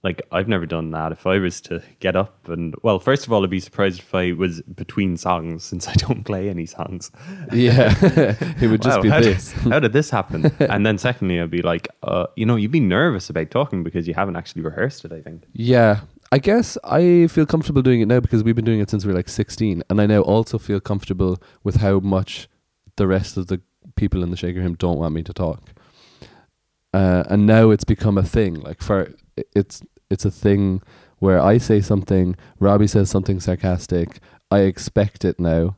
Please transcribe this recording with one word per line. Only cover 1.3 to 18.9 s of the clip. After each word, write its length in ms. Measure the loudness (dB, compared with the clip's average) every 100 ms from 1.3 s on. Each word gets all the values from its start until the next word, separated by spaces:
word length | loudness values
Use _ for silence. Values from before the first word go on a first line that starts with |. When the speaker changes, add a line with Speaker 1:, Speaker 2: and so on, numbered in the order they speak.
| -2
Speaker 1:
was 220 | -2 -8
to 200 | -12 -12 -12 _
get 140 | -2 -2
up 320 | -4 _ -12
and, 260 | -8 -8 -4
well, 160 | -2 0
first 240 | 0 -2 0
of 60 |
all, 100 | -2
I'd 60 | 0
be 100 | -4
surprised 380 | -8 -2 -2 -2
if 120 | -6
I 180 | -4 -2
was 300 | -2 -4 -6
between 540 | -14 -16 -10 -4 -4 -4
songs 460 | -2 -4 -4 -12
since 240 | -10 -12 -2
I 60 |
don't 300 | -2 -2 -6
play 240 | -6 -6 -6
any 180 | -8 -10
songs. 440 | -10 -12 -12 -16 _ -20 -16 -4
Speaker 2:
Yeah. 420 | 2 4 6 4 6
<laughs> 360 | 4 4 2 0 -6 0
It 80 | 2
would 140 | 2
just 160 | 2 2
Speaker 1:
Wow, 40 |
Speaker 2:
be 60 | 4
Speaker 1:
how 120 | 4
did, 160 | 4 2
Speaker 2:
this. 160 | -4
Speaker 1:
how 260 | -4 0 2
did 120 | 2
this 180 | 0 0
happen? 400 | -4 -4 0 -2 0
Speaker 2:
<laughs> 40 |
Speaker 1:
And 240 | 0 2 0
then 120 | 0
secondly, 420 | -2 -2 -2 -2
I'd 100 | -2
be 120 | -2
like, 260 | -2 -2 -6 -10
uh, 220 | -4 -2 -4 -4
you 100 | 0
know, 100 | 0
you'd 140 | 0
be 80 | 0
nervous 480 | 2 2 0 -2 -6
about 200 | -6 -4
talking 320 | -4 -2 -4
because 220 | -6 -6 -4
you 60 |
haven't 220 | -4 -4 -6
actually 260 | -12 -10
rehearsed 420 | -10 -6 -6 -6
it, 80 | -18
I 80 | -18
think. 240 | -18 -20 _
Speaker 2:
Yeah. 480 | -8 0 4 4 2 -4 _ _
I 60 | 0
guess 380 | 2 2 0 -6
I 460 | -2 2 4 6 4
feel 180 | 2 0
comfortable 360 | 0 0 2
doing 180 | 4 4
it 60 | 4
now 100 | 2
because 240 | 2 0
we've 140 | 2 0
been 80 |
doing 160 | 0 0
it 100 | 0